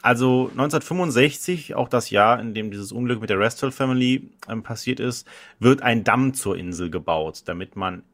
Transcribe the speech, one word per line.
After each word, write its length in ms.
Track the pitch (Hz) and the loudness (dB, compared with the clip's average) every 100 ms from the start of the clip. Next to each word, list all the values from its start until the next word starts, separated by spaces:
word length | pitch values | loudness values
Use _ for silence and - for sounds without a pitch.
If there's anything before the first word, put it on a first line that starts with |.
also 500 | - 120 127 127 127 - | 0 2 4 4 2 -2
neunzehnhundertfünfundsechzig, 1200 | 143 151 - 175 175 120 143 - - 180 - 143 | -2 -2 -2 -2 0 4 2 2 -6 -6 -4 -4
auch 120 | 123 | -2
das 220 | 127 - | -2 0
Jahr, 320 | 101 104 120 | 4 4 4
in 120 | 113 | 0
dem 160 | 107 107 | -6 -6
dieses 200 | 101 98 | -8 -8
Unglück 300 | 117 123 120 | -4 -2 -2
mit 80 | 110 | -2
der 100 | 98 | 0
Restall 320 | 107 - 139 | 0 0 -6
Family, 600 | 131 131 127 127 131 - _ - | -2 0 2 2 0 -4 _ -12
ähm, 120 | 113 | -10
passiert 360 | - 113 - 127 | -8 -8 -6 -4
ist, 260 | 123 120 - - - _ | -4 -6 -12 -20 -20 _
wird 220 | 117 139 | 4 6
ein 200 | 123 117 | 4 2
Damm 300 | 104 113 131 | 4 4 2
zur 240 | 131 101 90 | 0 -4 -4
Insel 320 | 87 85 87 | -6 -6 -6
gebaut, 540 | 87 76 80 78 78 - | -4 -2 -2 -2 -6 -10
damit 320 | 87 95 - | -10 -10 -6
man 260 | 92 90 - | -6 -8 -14